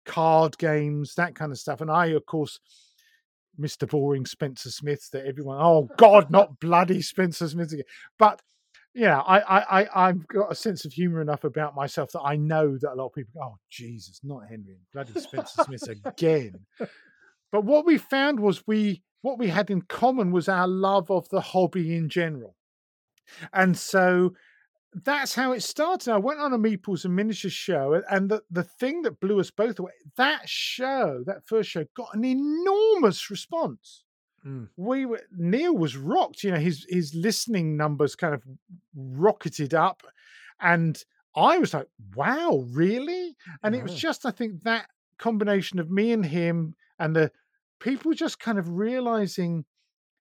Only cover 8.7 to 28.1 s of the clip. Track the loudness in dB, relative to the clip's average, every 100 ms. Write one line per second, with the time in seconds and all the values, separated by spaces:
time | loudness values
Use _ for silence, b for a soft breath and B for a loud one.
8.7 | b _ 0 2 4 6 4 6 2 4
9.7 | 2 2 2 2 2 -4 -2 -2 -4 -6
10.7 | -6 -8 -4 -2 -2 -4 -4 -4 -4 -6
11.7 | -6 -6 -6 -6 -6 -4 -2 0 0 0
12.7 | 0 -6 -6 -10 -10 -14 -14 -14 -16 _
13.7 | -18 -16 -16 -18 -18 -16 -14 -16 -18 -18
14.7 | -20 _ -14 -12 -10 -10 -10 -6 -4 -4
15.7 | -6 -14 -12 -14 -2 0 0 -2 -12 -20
16.7 | B -14 B B B B _ _ -2 2
17.7 | 4 6 2 2 0 0 2 0 0 0
18.7 | 0 0 -2 _ _ -6 -2 0 0 0
19.7 | -2 -4 0 0 2 2 2 2 2 0
20.7 | 0 2 2 2 -2 -2 -4 0 2 2
21.7 | 0 -2 -2 -2 -2 -2 -4 -14 _ _
22.7 | _ _ _ _ _ B B B 2 2
23.7 | 2 0 4 4 4 2 -2 b b b
24.7 | _ _ -10 -4 -2 -2 -2 -2 -2 -4
25.7 | -4 -2 -2 0 0 0 -2 -2 0 0
26.7 | -2 -4 -4 -2 -2 -2 -4 -6 -6 -4
27.7 | -2 0 0 0